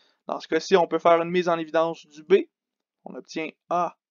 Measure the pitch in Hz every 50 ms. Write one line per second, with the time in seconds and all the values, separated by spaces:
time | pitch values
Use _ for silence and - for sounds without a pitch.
0 | _ _ _ _ _ - 151 147 - - 160 160 165 - 190 180 170 - 160 160
1 | - 175 170 165 170 170 175 180 175 175 170 165 165 156 151 160 165 165 165 -
2 | - - 147 151 156 156 190 208 - - _ _ _ _ _ _ _ _ _ _
3 | _ - - 127 127 - - 170 160 - - _ _ - - 175 175 160 - _
4 | _ _